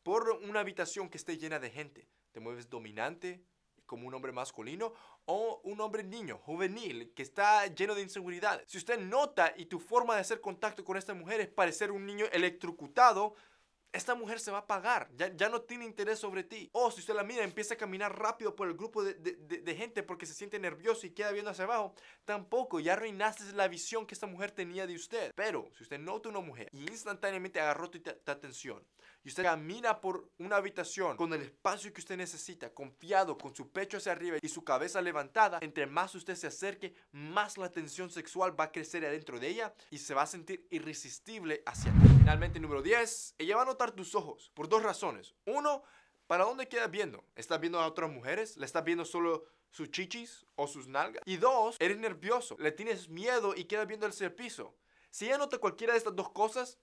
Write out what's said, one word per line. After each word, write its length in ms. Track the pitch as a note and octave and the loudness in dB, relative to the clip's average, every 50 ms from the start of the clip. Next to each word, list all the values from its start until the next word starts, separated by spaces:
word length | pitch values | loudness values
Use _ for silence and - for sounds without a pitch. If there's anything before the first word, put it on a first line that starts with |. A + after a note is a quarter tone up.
por 280 | _ E3 G3 A3+ A#3 A3+ | _ 2 2 2 4 2
una 320 | G#3+ - G3+ G3+ G#3 G#3+ | 0 0 -4 -4 -2 -2
habitación 480 | G3+ G3 F#3 - F3 D#3+ - G3+ F#3+ E3 | -2 -2 -4 -4 -6 -4 -4 -8 -8 -8
que 80 | - | -10
esté 200 | D3+ - - E3 | -12 -8 -8 -8
llena 220 | D#3+ D#3 D#3 D#3+ D3 | -8 -6 -6 -6 -6
de 120 | C3 A#2 | -6 -8
gente. 360 | G#2+ C#3+ D3+ C#3+ - - - _ _ _ _ _ | -10 -10 -12 -12 -16 -20 -20 _ _ _ _ _
¿Te 80 | _ A#2 | _ -12
mueves 300 | A2 A#2 B2 A#2+ A#2 A#2+ | -10 -10 -10 -10 -12 -12
dominante, 760 | B2+ A#2 A2 G#2+ G#2 G#2+ A#2 C#3+ F3 E3+ - F3+ F3+ F3+ F3+ _ _ _ _ _ _ _ _ | -12 -12 -12 -10 -6 -4 -4 -4 -4 -8 -10 -10 -10 -12 _ _ _ _ _ _ _ _ _
como 220 | - B2 A#2+ B2 | -14 -12 -12 -10
un 60 | B2+ C3 | -12 -12
hombre 180 | C3 C3+ C3 | -10 -10 -8
masculino, 640 | B2 B2 C3 C3+ - - G#2+ A#2+ D#3 F#3+ A3+ A3 A3+ - - - - _ _ | -8 -8 -8 -8 -10 -12 -12 -12 -8 -6 -6 -6 -8 -12 -20 -20 -20 _ _
o 340 | - E3+ G#3 A3+ A3+ - - - | -4 -4 -2 -2 -4 -4 -6 -10
un 160 | F#3+ G#3 G#3 | -10 -6 -6
hombre 220 | G#3+ G#3+ G#3+ G#3+ G3+ | -6 -4 -4 -8 -8
niño, 340 | F#3 G#3 A#3 G#3 D3 G#2+ | -8 -10 -10 -8 -10 -10
juvenil, 720 | F#2+ - D3 D#3 E3+ F#3+ F#3+ G3 A#3 A#3 F#3 B2+ A#2 A#2 A#2 _ | -10 -10 -10 -4 -2 -2 -2 -2 -6 -8 -8 -8 -8 -10 -12 _
que 80 | - C3+ | -12 -12
está 420 | C3+ _ G3+ G3+ G#3 G#3+ G#3+ G3+ | -8 _ 2 6 6 6 6 4
lleno 280 | F#3+ D#3 C#3+ F#3+ G#3 G#3 | 2 -2 -2 -2 -2 -2
de 80 | G3+ G3 | -4 -6
inseguridad? 600 | F#3 F#3 G3+ F3+ F3+ F3 F3 F#3+ G#3 G3 - - | -8 -10 -10 -8 -8 -8 -2 0 0 0 -2 -6
Si 120 | - - | -12 -14
usted 200 | F#3 - - A#3+ | -10 -4 -2 -2
nota 560 | A3+ F#3+ F#3 A3 C4+ D4 C#4+ - - E3+ D#3+ - | -2 -2 0 2 2 2 2 4 4 4 4 4
y 80 | - E3 | -2 -10
tu 140 | D#3+ F#3 E3+ | -8 -8 -8
forma 360 | - - A3+ B3 A#3+ A#3 A3+ | -6 2 2 2 4 4 2
de 60 | G3+ | 2
hacer 180 | F#3 - A3+ G#3+ | 2 0 -4 -4
contacto 460 | - G3+ F#3 - - G#3+ G#3+ - F3+ | -4 -8 -6 -2 -4 -4 -4 -6 -6
con 100 | - F#3+ | -4 -4
esta 180 | G3 F#3 - G3+ | -4 -4 -6 -10
mujer 280 | F3+ E3 F3 A3 A3 | -10 -6 -4 -2 -2
es 80 | G3 F#3 | -2 -2
parecer 420 | - - F#3 E3+ - - G#3 G3+ | 2 2 4 4 4 0 -2 -2
un 140 | G3+ G3 G3 | -2 -4 -6
niño 220 | G3+ G3+ G#3 G#3+ - | -6 -2 -2 -2 2
electrocutado, 1040 | - E3+ F3+ F3+ F3 F3 - E3+ E3+ - D3 C#3 - B3 B3 A#3+ G#3+ F#3+ G#3 G#3+ G#3 - - - _ _ _ _ _ _ _ _ | 2 2 2 2 0 -4 -8 -8 -8 -8 -14 -4 6 8 8 8 8 4 -2 -2 -4 -10 -20 -20 _ _ _ _ _ _ _ _
esta 220 | - F3+ - - B3 | -8 -6 -2 -2 -2
mujer 280 | A#3+ A3+ G3+ A3+ A3+ | -2 -2 -8 -8 -8
se 100 | A3 G#3+ | -6 -4
va 60 | G3 | -4
a 40 | G3+ | -6
apagar, 480 | G3+ - G#3 F#3+ F3+ F#3 A#3+ G3+ B2 - B2+ | -2 -2 -2 0 2 2 2 2 0 -4 -2
ya, 180 | B2 E3+ F#3+ F#3 | -2 -2 -2 2
ya 100 | D#3 G3 | 0 2
no 140 | A3 A#3+ A#3 | 2 2 -2
tiene 240 | A#3 A#3 A#3+ A#3+ A#3+ | -4 -6 -12 -10 -10
interés 340 | A3+ - - G3+ G#3 A3 G#3+ | -10 -6 -4 -2 -2 -2 -2
sobre 240 | A3 G3+ F#3 F#3+ F3+ | -4 -6 -4 -6 -8
ti. 260 | F3 A3+ A3 F3+ - - | -8 -10 -14 -12 -4 2
O 180 | A#3 B3 A#3 | 2 2 2
si 80 | A#3 F#3+ | 2 -2
usted 140 | - - A3 | -6 -2 -2
la 100 | G#3 G3+ | -2 -2
mira, 220 | G3+ B3 A#3+ G#3+ | -2 -2 -2 -2
empieza 300 | F#3+ E3 G#3+ G#3 G#3+ A#3 | -2 -2 -6 -6 -6 -4
a 20 | |
caminar 420 | A#3 A3 G3 F#3 F#3+ G#3 G3+ G3 G#3 | -6 -6 -6 -4 -4 -4 -4 -4 0
rápido 340 | A3 G#3+ A3+ - A3+ G#3 G#3 | -2 -2 -2 0 -4 -4 -4
por 140 | - G3 | -2 -4
el 60 | F3 E3+ | -4 -4
grupo 280 | E3 G3+ A3+ - G#3+ | -6 -8 -6 -4 -2
de, 120 | G3+ G3 F#3 | -2 -2 -4
de, 220 | - D#3+ F3+ F3 | -4 -6 -8 -8
de, 260 | E3 D#3 D3+ E3+ E3 | -8 -10 -10 -10 -8
de 140 | D3 E3+ D#3+ | -6 -6 -6
gente 280 | D3+ A3+ A#3 A3+ G#3 G3+ | -6 -8 -6 -6 -8 -6
porque 220 | - F3+ E3+ F3 | -6 -10 -10 -10
se 80 | D3+ D3 | -12 -12
siente 260 | - G3+ G3+ G#3 G3+ | -12 -12 -10 -8 -6
nervioso 480 | F#3+ F3 D3+ D3+ E3+ A3+ A3+ A3+ - | -6 -6 -8 -2 -2 -2 0 0 -4
y 40 | F3 | -12
queda 200 | E3+ - G#3 G#3 | -8 -4 -4 -2
viendo 180 | G3+ G#3 G#3 G#3 | -2 -4 -4 -6
hacia 140 | F#3 F3 F#3 | -6 -4 -2
abajo, 320 | G3+ A#3+ A3+ G#3 F#3 - - - - - _ _ | 0 0 0 -2 -4 -8 -16 -20 -20 -20 _ _
tampoco, 560 | - G#3 G#3 F#3+ - A#3 B3 B3+ B3+ F3+ E3 | -6 -6 -6 -4 -2 0 0 0 0 -4 -2
ya 100 | D3+ E3 | 2 2
arruinaste 540 | F#3 G#3 A3 A3 G3+ F#3+ G#3 A3 G#3+ - G#3 G3 G3+ | 2 2 0 -6 -2 0 0 0 0 -4 -14 -8 0
la 160 | G3+ G3 F#3 | 2 2 2
visión 360 | F3 E3 - - A3+ A3+ A3 | 0 -4 -8 -4 -4 -4 -6
que 80 | G#3+ G3+ | -6 -10
esta 140 | - A3 | -10 -10
mujer 240 | G3 F3+ F3 G3+ G3 | -10 -6 -6 -8 -6
tenía 340 | - - F#3 E3+ F3+ F#3+ F#3+ | -4 -6 -6 -6 -4 -6 -6
de 100 | F3+ F3 | -6 -6
usted. 360 | D#3 - - A3+ A#3 F#3 B2+ - | -10 -10 -8 -6 -6 -6 -6 -4
Pero 360 | - G3+ A3 F3 B2+ - - _ | -2 -2 -2 -2 -2 -6 -8 _
si 60 | - A2+ | -20 -14
usted 140 | - C#3+ | -12 -12
nota 300 | C#3+ D3+ F3 G3+ A3 G#3+ | -10 -8 -8 -8 -6 -8
una 140 | A3+ G#3 G3 | -6 -8 -8
mujer 260 | F3+ D#3 B2+ A#2 G#2 - - | -8 -8 -12 -14 -14 -14 -14
y 80 | C#3 | -10
instantáneamente 800 | C#3+ E3 A3+ A3 - G#3 G3+ F#3 - G3 G3 F#3 F3+ F#3+ F#3 F3 | -10 -10 -10 -10 -10 -10 -8 -4 -4 -4 -4 -4 -8 -4 -2 0
agarró 280 | D#3 D3+ D3 D#3+ E3+ F3 | 2 2 0 0 -2 -10
tu, 120 | - E3 | -12 -12
tu 300 | D#3 E3 - - _ - | -12 -12 -12 -10 _ -6
atención, 540 | C#3+ C#3+ D3 C#3 B2 - - C3 G#2 - - _ _ _ - - - _ _ | -6 -6 -8 -16 -14 -12 -12 -12 -12 -12 -14 _ _ _ -20 -20 -20 _ _
y 60 | C3+ | -10
usted 140 | B2 F3 F#3 | -4 2 2
camina 580 | F3+ E3 D#3+ D3+ D#3+ G3 A#3+ B3 A3+ G#3+ - | 2 2 2 -2 -8 -8 -2 0 0 0 0
por 280 | - F#3+ F3+ F3 - - _ | -2 -4 -4 -4 -8 -14 _
una 200 | - E3+ G3 G#3 | -12 -4 0 2
habitación 600 | G3 G3 G3+ G3 F3+ F3 F3 - - F#3 E3 B2+ | 2 2 0 -6 -6 -6 -6 -4 -2 -2 -2 0
con 160 | G#2+ E3+ E3 D#3+ | 0 -2 -2 -2
el 80 | D3+ | -4
espacio 500 | C#3 B2 - _ _ G3 F#3+ G3 F#3+ G#3 | -6 -8 -14 _ _ -2 -2 -2 -8 -14
que 100 | - - | -14 -14
usted 160 | - - F#3+ | -12 -10 -8
necesita, 560 | F3+ F#3 F3 - D3+ - - F3 E3+ - A#2 - | -8 -8 -8 -10 -12 -12 -14 -12 -12 -14 -14 -12
confiado, 640 | - C#3 C3 B2 _ E3 E3+ G3 F#3+ F#3+ E3+ D3 | -14 -14 -14 -16 _ -4 2 4 4 4 4 -2
con 180 | - - C#3 - | -6 -8 -14 -12
su 160 | - - - | -12 -14 -8
pecho 260 | _ F#3 G3+ G3+ - | _ -6 -6 -4 -6
hacia 140 | G3 - G3 | -6 -2 -2
arriba 260 | F3 - E3+ F3 E3 D3+ | -2 -2 -2 -4 -4 -4
y 80 | D#3+ D3+ | -4 -6
su 140 | - E3+ D#3 | -8 -8 0
cabeza 380 | - C3+ B2+ D3+ F3 E3+ F#3+ | 0 2 2 2 0 -2 -2
levantada, 580 | F3+ F3 D#3+ D3+ C#3 C3+ _ A3+ G#3+ G3+ F3 E3 | -2 0 -2 -2 -4 0 _ 6 6 6 4 -2
entre 260 | D#3+ D#3 - D#3 C#3+ | -6 -6 -2 -4 -4
más 260 | C3+ C#3+ E3+ F#3 F#3+ - | 0 0 -2 -2 -2 -6
usted 220 | F3+ D#3+ F#3+ F3+ | -12 -8 -8 -8
se 120 | E3+ - | -6 -8
acerque, 460 | D3+ - - F3+ G3 F#3+ G3 G3 F3+ - - _ _ | -10 -8 -6 -6 -6 -6 -6 -12 -12 -12 -16 _ _
más 460 | - C#3+ D3 D#3 F3 G#3 G#3 G3+ - | -14 -12 -10 -2 0 0 0 -2 -4
la 140 | G3 F#3 F3+ | -8 -8 -6
tensión 400 | F3+ E3+ D#3 C#3+ - - F#3 F3 | -6 -8 -10 -8 -8 -10 -10 -8
sexual 480 | F3 F3 D#3+ - - F3+ F#3 F#3 D#3 - | -8 -12 -12 -10 -2 0 0 0 2 0
va 60 | D#3 | -2
a 60 | D#3 | -2
crecer 320 | - E3+ D#3 - - E3+ D#3+ | -2 -10 -8 -6 -6 -4 -4
adentro 340 | C#3+ D3 D#3 - - C3 A#2+ | -4 -4 -4 -6 -8 -8 -6
de 80 | B2+ | -6
ella 260 | D3+ F#3+ A3+ A3+ G#3 - - - - | -4 -4 -4 -6 -8 -8 -16 -18 -16
y 100 | D3+ C#3+ | -14 -12
se 140 | - - C#3 | -8 -2 0
va 100 | C#3 D3 | 0 0
a 40 | |
sentir 400 | D3+ - F3 D#3 D3 F#3+ F3+ - _ | 0 -2 -12 -10 -10 -10 -10 -8 _
irresistible 920 | F3+ E3+ D#3+ D#3 D3 - - C3 - - _ G3+ A3+ G#3+ F3+ D#3+ D3+ - - | -8 -6 -6 -6 -10 -10 -12 -14 -16 -16 _ -14 -12 -8 -4 -4 -4 -4 -4
hacia 260 | - - - - - - | -8 -6 -2 0 8 12
ti. 40 | - - - C#3 - | 12 12 12 12 12
Finalmente, 400 | - D#3 D3+ D#3 E3+ E3+ - E3 | 12 12 12 4 2 0 -2 -4
número 240 | D#3+ D3+ D3 C#3 C#3 | -4 -2 -2 -2 4
diez, 500 | F3+ A3+ A#3+ A#3 A3+ - - - - _ - | 4 4 4 4 0 -4 -8 -10 -12 _ -6
ella 160 | D#3+ F3 G#3 | -2 2 2
va 80 | A3+ B3+ | 2 2
a 20 | |
notar 200 | C4 C4 C4 B3 A3+ | 2 2 0 0 -2
tus 220 | A3 F#3+ F#3 D#3+ - | 0 -8 -10 -2 -2
ojos 380 | G#3 F3 D3+ - - - - _ | -2 -2 -2 -12 -14 -18 -20 _
por 160 | - D3+ D#3 | -10 0 4
dos 140 | G#3 A3 G#3+ | 4 4 4
razones. 500 | G#3+ E3+ - G#3 E3+ A#2+ G2 F#2 - _ _ _ | 2 -2 0 -4 -4 -4 -6 -12 -20 _ _ _
Uno, 380 | G3 B3 C#4+ C#4+ D4 C#4+ C#4 - - - - _ _ _ _ _ | -2 -2 0 2 0 0 -2 -4 -16 -20 -20 _ _ _ _ _
¿para 160 | _ E3 F3 F#3+ | _ 4 4 4
dónde 240 | A3+ C4 C4 B3+ | 4 2 -2 -6
quedas 240 | B3+ - A#3 A#3 F#3 | -4 -2 -2 -2 -2
viendo? 320 | D#3+ G#3 G3+ D#3 G#2+ - - _ _ | -2 -2 -4 -4 -4 -14 -18 _ _
¿Estás 240 | - A2+ - E3 D3+ | -14 -4 -2 -2 0
viendo 200 | D#3 E3+ F3 E3+ | 0 0 2 2
a 80 | E3 | 0
otras 240 | D#3+ D#3+ - E3 D#3 | 0 0 -2 -4 -4
mujeres? 460 | C#3+ B2 A2+ C3 D#3+ G3+ A3 G#3+ - | -4 -6 -4 -4 -2 -2 -4 -6 -8
¿Le 80 | - C#3 | -10 -10
estás 160 | C3 - E3+ D3 | -4 -2 -2 0
viendo 220 | D#3+ E3+ E3+ E3 | 0 -2 -2 -2
solo 400 | E3 - E3+ E3+ E3+ E3 D#3+ D#3+ - _ _ _ _ | -4 -2 0 0 0 0 -2 -4 -14 _ _ _ _
sus 180 | - - D#3 D3+ | -12 -10 -10 -6
chichis 560 | - F3+ F#3+ F3+ - A#3+ A#3 A#3 - - _ _ _ | -6 -6 -6 -6 -8 -12 -12 -14 -18 -20 _ _ _
o 120 | - C#3+ | -6 -4
sus 200 | C#3 - D3 B2 | -4 -6 -12 -14
nalgas? 360 | C3 C3+ C#3 D#3+ - - - - | -4 -2 -2 -2 -2 -4 -10 -6
Y 120 | F3+ F#3 | -6 -2
dos, 400 | E3+ G3 B3+ C4 B3 A3 A3+ A3+ - | 4 4 4 6 6 2 0 0 0
eres 180 | E3 F3+ G3+ | 0 0 0
nervioso, 580 | G#3+ A3+ A3 F#3 D3+ D#3+ G3+ A#3+ B3 A#3+ - - - | 0 -4 -6 -6 -6 -2 -2 -2 -2 -2 -6 -10 -2
le 120 | D3+ D3+ | -2 -2
tienes 380 | D3+ D#3+ G#3 A#3 G#3+ F3+ F3+ D#3+ | -2 -2 -4 -4 -4 -4 -6 -12
miedo 460 | D#3+ E3+ G3+ A#3+ B3+ A#3+ A3+ G3 F#3+ | -10 -4 -2 0 0 2 2 0 -2
y 100 | F#3 E3+ | -2 -4
quedas 220 | - G#3 G#3+ G#3+ | -4 -2 -2 -2
viendo 180 | F#3+ G#3+ G#3+ G#3+ | -4 -4 -4 -4
hacia 220 | G#3 - - G3 | -6 -4 -4 -6
el 60 | - A3 | -6 -6
piso. 420 | - A#3+ A#3 - - G#2 - _ _ _ _ _ _ _ _ | -8 -12 -12 -10 -12 -14 -14 _ _ _ _ _ _ _ _
Si 160 | - - G#3 | -10 -6 0
ella 140 | A#3 C4+ C4+ | 0 2 2
nota 180 | C#4+ C#4 C4+ | 2 -2 -2
cualquiera 360 | - - G3 G3 - A3+ A3+ A#3+ | 0 0 -2 0 2 2 4 4
de 40 | |
estas 180 | A3+ A3+ G#3+ F#3 | 4 2 0 -2
dos 140 | F#3 F#3 - | -2 -6 -6
cosas 480 | - G3 G#3 A3 A3+ B3+ B3 B3 - _ | 0 0 0 2 2 -4 -6 -6 -10 _